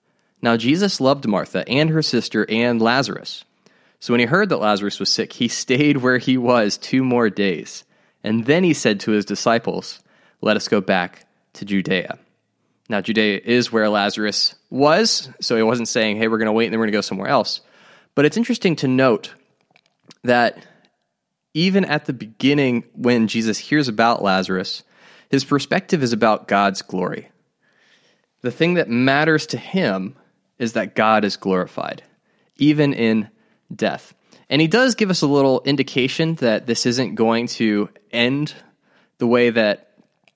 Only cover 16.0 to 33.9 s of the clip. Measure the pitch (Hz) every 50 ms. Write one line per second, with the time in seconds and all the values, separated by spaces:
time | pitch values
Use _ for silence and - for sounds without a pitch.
16 | 110 107 104 107 113 113 113 107 110 110 107 113 117 110 110 113 110 107 104 104
17 | 98 - 101 95 98 120 143 120 101 - - - _ _ _ _ - - - _
18 | _ _ - - 143 151 - 220 233 - 240 - - 190 156 - - 131 127 127
19 | 131 127 113 101 - - - _ _ _ _ _ _ _ _ _ _ _ _ _
20 | _ - - _ - 120 123 120 120 107 - - - - _ _ _ _ _ _
21 | _ _ _ _ _ _ _ _ _ _ - 151 170 190 185 196 185 - 147 151
22 | - - 139 113 107 110 - - 123 131 143 147 139 127 120 117 - _ - -
23 | - 120 123 117 113 101 - 117 113 113 104 - - - 147 151 143 127 107 107
24 | 113 117 117 - - 98 92 95 95 - 92 90 95 - - - - _ _ _
25 | _ - - - _ - - 135 131 - 147 139 - - - 190 190 - 196 160
26 | 131 117 117 104 117 110 107 - - - 101 101 101 98 95 - - - - 92
27 | 92 92 95 - - - _ _ _ _ _ _ _ _ _ _ _ _ _ _
28 | _ _ _ _ _ _ _ _ - 123 120 - 165 170 180 170 151 101 117 123
29 | 127 135 135 143 156 160 156 151 - - - 120 - - - 190 180 117 95 95
30 | 92 101 - _ _ _ _ _ _ _ _ - 120 113 117 120 98 101 - -
31 | 110 107 110 107 104 98 - - - 98 95 92 90 - - - - - - -
32 | - _ _ _ _ _ _ _ _ _ _ - 139 151 151 147 147 143 135 -
33 | 117 113 110 110 104 - _ _ _ _ _ _ _ - - - 117 95